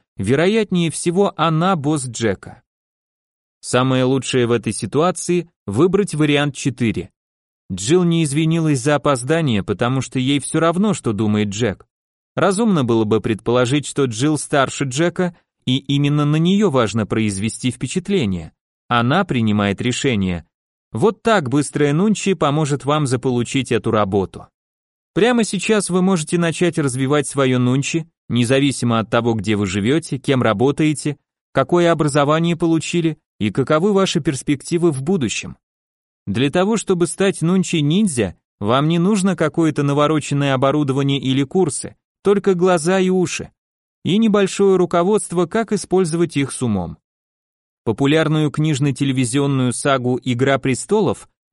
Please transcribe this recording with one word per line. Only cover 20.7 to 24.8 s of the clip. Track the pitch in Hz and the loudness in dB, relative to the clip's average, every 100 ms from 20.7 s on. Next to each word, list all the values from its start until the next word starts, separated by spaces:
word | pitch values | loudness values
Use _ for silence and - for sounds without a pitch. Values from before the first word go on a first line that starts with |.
| _ _ | _ _
Вот | 113 208 208 | -2 0 0
так | 226 208 127 | 0 0 0
быстрая | 139 143 147 147 | -2 0 0 0
нунчи | 151 208 202 196 180 | 2 0 0 -2 0
поможет | 151 147 147 143 131 | 0 0 0 -2 -2
вам | 151 139 | 0 0
заполучить | 120 131 120 117 135 123 | -2 -2 -2 -2 -2 -2
эту | 113 113 | -2 0
работу. | 107 101 98 90 - - _ _ _ | 0 2 0 -2 -8 -20 _ _ _